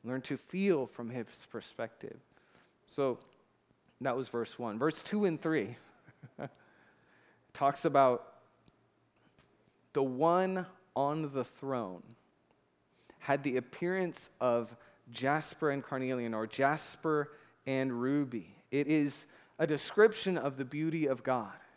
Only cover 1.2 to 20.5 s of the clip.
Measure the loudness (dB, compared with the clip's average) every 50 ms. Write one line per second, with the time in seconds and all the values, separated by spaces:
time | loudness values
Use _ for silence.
1.2 | -8 -8 -12 -20 -20 -12 -12 -12 -12 -12 -8 -8 -8 -8 -8 _ -14 -14 -14 -14
2.2 | _ _ _ _ _ _ _ -20 _ _ _ _ _ -10 -2 0 0 0 0 -4
3.2 | -10 -20 _ _ _ _ _ _ _ _ _ _ _ _ _ _ -2 -2 0 -2
4.2 | -4 -4 -4 -4 -4 -4 -6 -8 -8 -6 -2 0 0 0 0 -2 -6 -4 0 2
5.2 | 2 2 0 0 0 0 0 0 0 -2 -6 -14 -18 -20 -20 _ _ -20 -20 _
6.2 | -20 -20 _ -12 -12 -12 -12 _ -20 _ _ _ _ _ _ _ _ _ _ _
7.2 | _ _ _ _ _ _ _ 2 2 2 2 2 0 4 6 8 8 8 6 2
8.2 | -2 -12 -20 -20 _ _ _ _ _ -20 _ _ _ _ _ _ _ _ _ _
9.2 | _ _ _ _ -20 _ _ _ _ _ _ _ _ _ _ 0 0 0 0 2
10.2 | 4 4 4 4 2 2 0 -4 -6 -8 -14 -20 _ _ _ -2 0 0 0 -2
11.2 | -4 -4 -4 -4 -4 -4 -8 -12 -6 -4 -4 -4 -4 -6 -8 -12 -16 -20 -20 _
12.2 | _ _ _ _ _ _ _ _ _ _ _ _ _ _ _ _ _ _ -20 _
13.2 | 0 0 0 2 2 0 0 0 -2 -4 -8 -4 -2 -2 0 0 -2 -2 -4 -10
14.2 | -14 -16 _ _ 0 2 2 2 0 -4 -12 -20 -20 -20 _ _ _ -16 -8 -2
15.2 | 0 0 0 0 -2 -6 -6 -2 0 0 0 -2 -4 -6 -6 -4 -2 -2 -2 -2
16.2 | -2 -4 -2 -4 -4 -4 0 2 4 4 4 2 -4 -10 -12 -4 -2 0 0 0
17.2 | 0 -4 -10 -20 -20 -20 _ _ _ -4 -2 0 0 -2 -2 0 0 2 2 2
18.2 | 0 -2 -4 -8 -8 -10 -20 -20 _ _ 0 0 2 4 4 4 4 2 -2 -8
19.2 | -14 -20 -20 -20 -20 _ _ -2 0 0 0 -2 -2 -2 6 8 8 8 8 2
20.2 | -2 -2 0 0 -2 -2